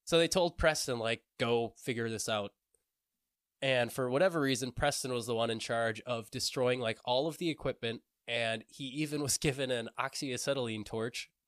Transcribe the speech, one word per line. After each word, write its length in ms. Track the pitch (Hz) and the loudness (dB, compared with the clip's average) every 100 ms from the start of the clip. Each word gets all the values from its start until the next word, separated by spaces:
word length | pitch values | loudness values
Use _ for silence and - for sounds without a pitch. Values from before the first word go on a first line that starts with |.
So 140 | - 165 | 0 2
they 100 | 165 | 4
told 280 | 190 175 - | 4 2 2
Preston, 440 | 160 151 - 120 | 2 2 0 -2
like, 240 | 113 117 _ - | -2 -4 _ -2
"Go 340 | 117 117 113 - | 2 2 0 -4
figure 320 | - 117 113 | -6 -2 -2
this 200 | 107 - | -2 -2
out." 240 | 107 101 - _ _ _ _ _ _ _ _ _ _ | -2 -2 -10 _ _ _ _ _ _ _ _ _ _
And 300 | 135 127 117 | 0 2 2
for 160 | - 127 | 0 0
whatever 320 | 135 185 170 | 4 4 4
reason, 300 | 135 123 127 | 2 2 -2
Preston 420 | - 147 - 131 | -2 0 0 -2
was 140 | 123 120 | -4 -2
the 80 | |
one 160 | 113 117 | 0 0
in 80 | 113 | 0
charge 420 | - 117 117 113 | -2 0 0 -2
of 280 | - 117 107 | -4 -6 -6
destroying, 480 | 127 - 139 123 127 | -4 -4 0 2 2
like, 180 | 113 110 | 0 -2
all 220 | - 127 160 | 2 2 2
of 120 | 147 | 0
the 100 | 170 | -2
equipment, 520 | 147 135 - 117 113 - _ - | -2 -4 -2 -4 -6 -10 _ -4
and 360 | 117 113 113 - | 0 0 -2 -6
he 160 | - | -12
even 380 | 135 139 151 147 | -8 -4 -2 -2
was 160 | 139 - | 0 2
<laughs> 0 | |
given 320 | 156 135 131 | 2 2 0
an 180 | 123 113 - | 0 -2 -4
oxyacetylene 840 | 131 - 139 123 143 139 117 110 101 | -4 -4 -4 -2 0 0 0 -4 -4
torch 440 | 113 117 - - _ | -4 -4 -6 -10 _